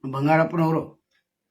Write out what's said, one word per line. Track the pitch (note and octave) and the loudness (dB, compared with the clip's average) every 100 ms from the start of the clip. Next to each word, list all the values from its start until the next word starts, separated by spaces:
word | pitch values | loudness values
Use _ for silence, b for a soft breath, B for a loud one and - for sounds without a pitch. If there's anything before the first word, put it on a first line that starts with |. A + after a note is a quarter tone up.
| C3+ | -10
ಬಂಗಾರಪ್ಪನವರು, | C3+ C#3+ D#3+ D#3+ E3+ D#3+ D#3+ - - _ _ _ _ _ | -2 2 2 2 0 0 -2 -6 -14 _ _ _ _ _